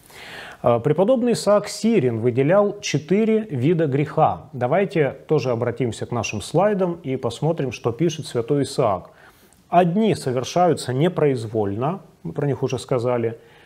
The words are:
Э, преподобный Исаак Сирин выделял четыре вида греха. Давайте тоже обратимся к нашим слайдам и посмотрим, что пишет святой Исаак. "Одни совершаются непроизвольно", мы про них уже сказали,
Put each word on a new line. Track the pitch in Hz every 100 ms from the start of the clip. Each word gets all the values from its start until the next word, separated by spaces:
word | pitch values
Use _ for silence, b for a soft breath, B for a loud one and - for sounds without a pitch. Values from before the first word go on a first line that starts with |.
| B B B B B B
Э, | 123 120
преподобный | 131 151 196 262 240
Исаак | 214 - 208 202
Сирин | - 220 220 127 113
выделял | 120 120 139 196 208 -
четыре | - 143 151 190 220 220 214
вида | 135 131 175 160
греха. | 135 151 - 135 90 -
Давайте | 131 123 170 196 170 135 - -
тоже | 151 123
обратимся | 117 120 113 127 104 110
к |
нашим | 120 113 107
слайдам | - 156 202 202 185 170
и | 139 131
посмотрим, | 120 - 151 165 135
что | - 127
пишет | 113 170 151 123
святой | 123 113 147
Исаак. | 131 - 123 92 - B B B B B -
"Одни | 175 180 180 220
совершаются | 143 - 123 123 170 180 139 -
непроизвольно", | 123 175 180 151 127 113 110 101 101 135 190 - _
мы | 165
про | 156 143
них | 127
уже | 127 123
сказали, | - 131 123 123 113 113 B B